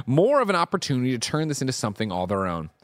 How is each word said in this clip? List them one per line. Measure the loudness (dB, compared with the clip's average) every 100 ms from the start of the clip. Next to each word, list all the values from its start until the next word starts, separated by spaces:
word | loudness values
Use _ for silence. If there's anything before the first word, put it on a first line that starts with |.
| 0
more | 4 4 4
of | 2
an | 2
opportunity | 0 -2 -2 0 0
to | -2
turn | -2 -2 -2
this | -2
into | -2
something | -2 -4 -4 -4
all | -2 -2
their | -2 -2
own." | -4 -8 -14